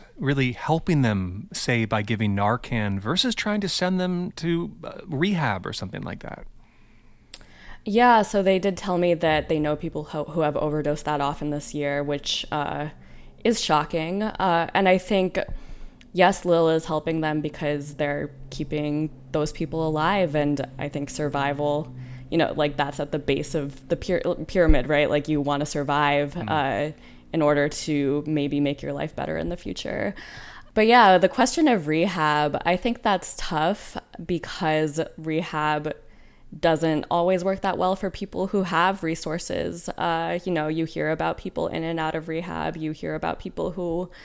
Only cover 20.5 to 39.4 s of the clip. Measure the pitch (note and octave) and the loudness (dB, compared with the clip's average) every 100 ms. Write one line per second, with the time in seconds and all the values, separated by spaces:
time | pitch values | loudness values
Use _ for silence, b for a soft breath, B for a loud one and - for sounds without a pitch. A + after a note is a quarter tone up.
20.5 | C#3+ - - C#3+ D3 C#3+ - D3 C#3+ C#3 | 0 -4 -6 -6 -6 -6 -4 -2 0 -2
21.5 | C#3+ D3 D3 D3 B B B B E3 D#3 | 0 0 0 -4 B B B B 2 2
22.5 | - D3+ D3 C#3 - D3 D#3 C3+ C#3 D3+ | 2 -2 0 -4 -4 -4 -4 -2 -2 0
23.5 | D#3+ C#3 - - E3+ - F3+ - F3 D#3+ | -4 -4 -8 -4 -4 0 -2 0 -4 -2
24.5 | F#3 D#3+ D3+ B2+ D3 D3 D3 D3 D3+ C#3+ | 4 8 8 6 2 4 2 2 0 2
25.5 | C#3+ D3+ D3+ C#3+ C#3+ D3 C#3+ C#3+ E3+ - | 0 -2 -2 0 2 4 2 0 -4 -2
26.5 | D#3 C#3 G#2 D3+ D#3 B B B E3 D3 | 0 0 0 -2 -6 B B B 2 4
27.5 | D3 C#3+ - - D3 C#3 D3 D3+ D3+ C#3+ | 4 2 0 -2 0 2 0 0 0 0
28.5 | C#3+ C#3+ C#3 C#3 C#3+ D3+ - C#3 D#3 E3 | 2 0 0 -6 -6 -6 -6 -6 -4 -4
29.5 | F3 - - - - G#3 - B B B | -6 -8 -8 -6 -4 -4 -6 B B B
30.5 | B B - A3 B3 G#3+ F#3 F#3 - A3+ | B B 2 6 10 10 8 6 4 2
31.5 | - D#4 A3+ D3+ D#3 F#3 F3 D#3 D3+ D3 | 4 4 4 2 2 2 2 2 4 2
32.5 | D3 - F3+ B3 A#3+ A3+ F#3+ - - - | 0 0 0 0 0 0 0 0 -4 -2
33.5 | D#3 D#3+ G#3 - - - - E3 F3 - | 0 2 0 -6 -12 -12 -14 -4 -4 -4
34.5 | - E3 D#3 D#3 D3 D#3+ - D#3+ D#3 D#3+ | -2 2 2 2 0 -4 -6 -4 -2 -2
35.5 | D#3 D3+ D3+ D3+ - - b b b b | -2 0 0 -2 -8 -12 b b b b
36.5 | D#3 E3+ D#3 D#3+ D3+ - E3+ F3 F#3 F3+ | 0 2 4 2 0 0 2 2 2 0
37.5 | G3 G3 F3 F3+ F#3+ G3 - G3 F3 F#3+ | -2 -2 0 0 0 -4 -6 -8 -4 -2
38.5 | G3+ F#3 E3 F3+ G3 E3 E3 - E3 | 0 0 2 2 2 -2 -4 -4 -6